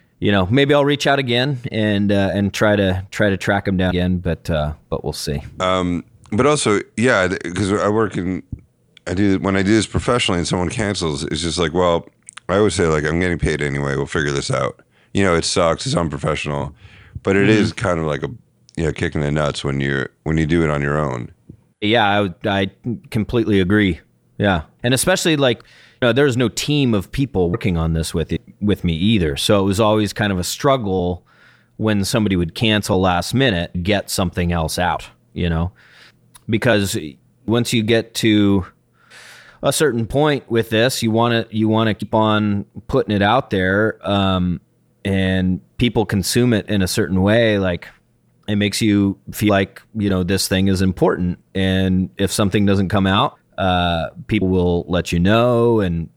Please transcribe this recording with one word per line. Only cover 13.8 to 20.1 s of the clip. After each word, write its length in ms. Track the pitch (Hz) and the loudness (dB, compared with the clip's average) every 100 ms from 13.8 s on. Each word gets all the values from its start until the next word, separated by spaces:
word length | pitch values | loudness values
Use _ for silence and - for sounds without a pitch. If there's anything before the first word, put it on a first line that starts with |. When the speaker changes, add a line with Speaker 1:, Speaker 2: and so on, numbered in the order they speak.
| 69 69 | -4 -4
Speaker 2:
We'll 100 | 69 | -4
figure 240 | 85 71 | -4 -2
this 180 | 69 65 | -4 -4
out." 300 | 67 64 - _ _ _ | -4 -4 -8 _ _ _
You 120 | 101 | -2
know, 100 | 98 | 2
it 100 | 82 | 2
sucks. 420 | - - 85 80 - | 0 0 2 0 -2
It's 80 | 87 | -2
unprofessional, 800 | 82 73 80 73 78 71 69 - - - - - | -2 -4 -4 -4 -4 -6 -8 -12 -20 -20 -20 -8
but 140 | - 98 | 0 2
it 120 | 101 | 4
Speaker 1:
Mm-hmm. 140 | 110 | 4
Speaker 2:
is 100 | 90 | 2
kind 260 | - 98 85 | -2 -2 -2
of 60 | 80 | -2
like 160 | 71 | -4
a, 60 | 73 - _ _ _ - | -6 -10 _ _ _ -6
you 80 | |
know, 80 | 80 | -4
kick 220 | - 85 | -2 -4
in 60 | 78 | -2
the 80 | 73 | -2
nuts 320 | 76 73 69 | 0 -2 -4
when 160 | 73 69 | -4 -4
you're, 300 | 69 69 - | -2 -2 -6